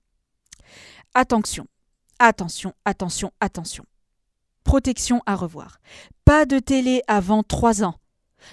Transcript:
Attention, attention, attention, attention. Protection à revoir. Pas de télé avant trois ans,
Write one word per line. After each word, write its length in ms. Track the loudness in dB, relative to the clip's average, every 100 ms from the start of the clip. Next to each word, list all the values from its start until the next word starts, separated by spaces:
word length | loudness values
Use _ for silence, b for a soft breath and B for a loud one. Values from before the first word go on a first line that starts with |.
| _ _ _ _ _ -20 B B B B B
Attention, 520 | -2 0 0 -2 -8 -14 _ _ _ _ 2
attention, 540 | 4 4 -6 -8 -12 -8
attention, 480 | -6 -4 -6 -6 -8 -6
attention. 460 | -6 -6 -12 -14 -20 _ _ _ _ _ _ _ 0
Protection 560 | 0 0 -4 -2 -2 -2
à 100 | -6
revoir. 440 | -6 -12 -20 _ B B B _ 6
Pas 200 | 6 4
de 140 | 0
télé 440 | 0 0 0 -2 0
avant 360 | -2 0 -2
trois 420 | -2 0 0 0 -2
ans, 100 | -6 _ _ _ b b